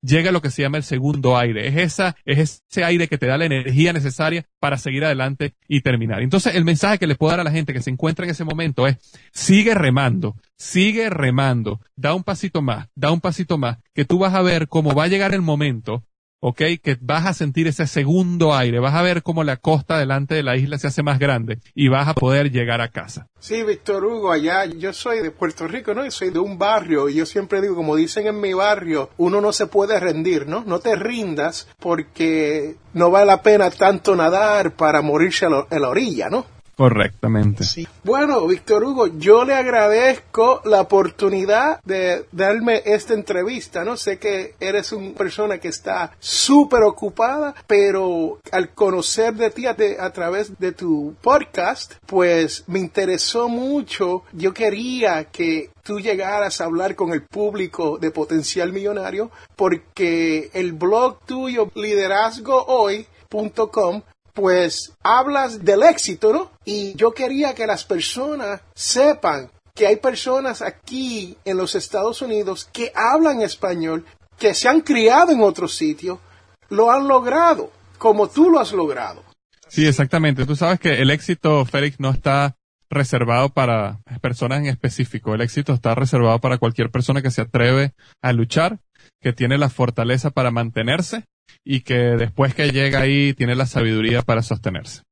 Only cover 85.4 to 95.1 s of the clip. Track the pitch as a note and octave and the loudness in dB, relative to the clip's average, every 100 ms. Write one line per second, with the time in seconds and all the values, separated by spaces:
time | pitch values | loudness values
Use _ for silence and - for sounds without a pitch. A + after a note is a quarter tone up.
85.4 | A#2 - C#3+ B2+ A#2 A2+ C3 C3 A#2 A2+ | -2 -4 -2 -2 0 0 0 2 2 2
86.4 | B2+ B2 A#2 A#2 A2+ B2 B2 C#3 C3 A#2+ | 0 0 -2 -2 -2 -2 0 0 -2 -4
87.4 | A#2 A#2+ A#2+ C3 C#3 - _ _ B2+ A#2+ | -2 0 2 2 0 -4 _ _ -2 0
88.4 | A2+ - E3+ G#3+ _ _ _ _ B2+ A#2+ | 0 0 0 -2 _ _ _ _ -4 -2
89.4 | A#2+ C#3 C#3 - B2 A#2 A#2 B2+ D3+ C#3 | 0 2 0 0 -2 0 -2 0 -2 0
90.4 | B2+ A#2 A#2 A2+ A2+ D#3+ F3+ A3+ - _ | 0 0 -2 -4 -2 -2 -2 -8 -12 _
91.4 | _ _ - C3+ - B2 A#2+ A#2 A#2 - | _ _ -6 -4 0 0 2 0 -2 0
92.4 | C3+ C3 D3 C3 C#3 C3+ C3+ C#3+ C#3+ C3+ | 0 2 0 0 0 2 2 2 2 0
93.4 | A#2+ B2 C3 B2+ A#2 A2 A2 A#2+ - A2+ | -2 0 -2 0 0 0 0 0 0 -2
94.4 | A2 G#2+ G#2+ F2 - - _ | -2 -4 -4 -8 -12 -20 _